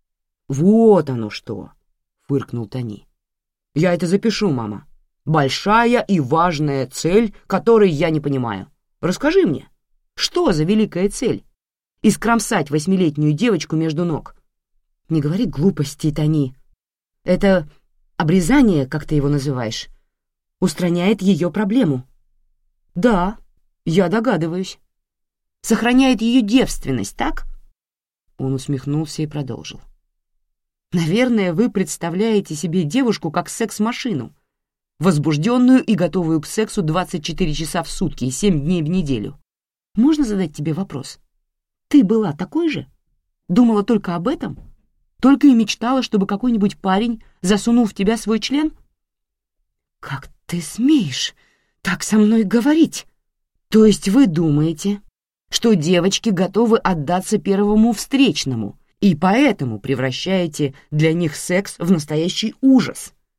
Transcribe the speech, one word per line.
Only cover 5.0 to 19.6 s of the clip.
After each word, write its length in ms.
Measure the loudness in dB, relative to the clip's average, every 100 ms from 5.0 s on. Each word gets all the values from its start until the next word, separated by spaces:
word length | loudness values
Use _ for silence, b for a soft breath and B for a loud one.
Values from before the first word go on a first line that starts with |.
| _ _
Большая 760 | -2 0 0 -2 0 2 2 2
и 180 | 0 -2
важная 680 | 0 0 0 0 -2 -4 -6
цель, 480 | -4 0 2 0 b -6
которой 440 | -2 4 4 4
я 200 | 2 -2
не 100 | -2
понимаю. 500 | -2 -2 -4 -6 -10 _ _ _
Расскажи 460 | -6 -2 0 2 2
мне, 220 | -2 -10 _ _ _ _
что 380 | -8 -4 0 0
за 120 | 0
великая 440 | 0 0 0 -2 -4
цель? 360 | -2 -4 -4 -10 _ _ _ _ _
Искромсать 680 | 0 2 0 0 0 -2 -2
восьмилетнюю 600 | -4 0 0 0 0 0
девочку 440 | 0 0 0 -2 -4
между 280 | -2 -2
ног?» 320 | -4 -4 -8 -20 _ _ _ _ _ _ -4
«Не 120 | -2
говори 260 | -2 -2 -4
глупостей, 640 | 0 0 0 -4 -4 -4
Тони. 440 | -2 0 0 -2 -6 _ _ _ _ _ _
Это 440 | -2 2 2 2 -2 -14 _ _ _ -4
обрезание, 720 | 0 2 4 4 4 2 -2
как 180 | -6
ты 100 | -2
его 140 | -2 0
называешь, 600 | 0 -2 -4